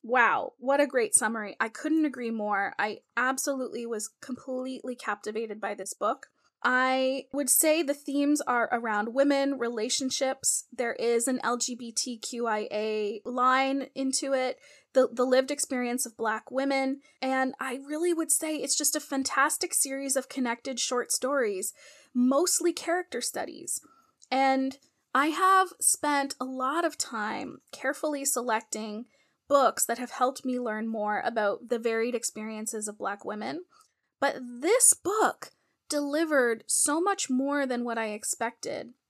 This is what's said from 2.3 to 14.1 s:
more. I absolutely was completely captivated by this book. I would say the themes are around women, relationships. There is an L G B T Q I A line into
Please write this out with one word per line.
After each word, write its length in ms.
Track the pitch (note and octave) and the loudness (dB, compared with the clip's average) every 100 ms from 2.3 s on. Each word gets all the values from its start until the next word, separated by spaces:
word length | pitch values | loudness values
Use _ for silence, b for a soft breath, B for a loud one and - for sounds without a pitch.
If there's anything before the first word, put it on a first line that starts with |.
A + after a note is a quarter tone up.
more. 420 | A3+ G#3 G3+ G3 - | -2 0 0 -2 -2
I 220 | G#3+ - _ - | -4 -4 _ -2
absolutely 720 | B3+ C4 D4+ C4+ B3+ A#3+ A#3 | 0 0 -2 -4 -4 -6 -6
was 240 | A3 G#3+ _ | -6 -8 _
completely 760 | - B3 - B3+ B3+ C4 B3+ B3 | -12 -10 -6 -6 -6 -8 -8 -8
captivated 640 | - G#3 G#3+ A3 A3 G#3+ | -6 -6 -6 -6 -6 -6
by 140 | G3 | -8
this 200 | G#3 F#3+ | -8 -10
book. 340 | - G#3 - - _ _ _ | -2 -2 -2 -10 _ _ _
I 640 | B3 B3+ C4 C4 C4 C4+ - | 0 2 2 2 0 -2 -4
would 200 | C#4 C4+ | -4 2
say 320 | - D#4+ D#4 | 4 4 4
the 100 | C#4 | 2
themes 480 | C#4+ - C#4 C#4+ D4 | -2 -2 0 2 2
are 260 | - B3 A#3 | 2 0 0
around 420 | A#3 A#3 G#3 A3 | 0 0 -2 0
women, 460 | A#3+ C#4+ C#4 C#4 C#4 | 2 4 4 2 0
relationships. 1040 | A#3 A#3+ A#3 - C4 - C4 C4 - - - - | -2 -2 -2 -2 -2 -2 -2 0 0 -2 -6 -4
There 180 | A#3 | -4
is 340 | - A#3 A#3 B3+ | 0 2 2 2
an 120 | B3+ | 0
L 140 | A3+ A#3+ | 0 -2
G 180 | A#3+ A#3+ | -4 -6
B 160 | A#3 | -6
T 260 | A3+ - A3+ | -6 -4 -6
Q 300 | - A#3 A#3 | -8 -4 -2
I 200 | G#3+ G#3+ | -2 -2
A 500 | G#3+ G#3+ G#3+ G#3 A3 - | -2 -2 -2 -2 -4 -6
line 640 | B3 B3+ C4 C4+ C#4 C4 | 2 4 4 2 0 -4
into 400 | - C4+ | -4 -2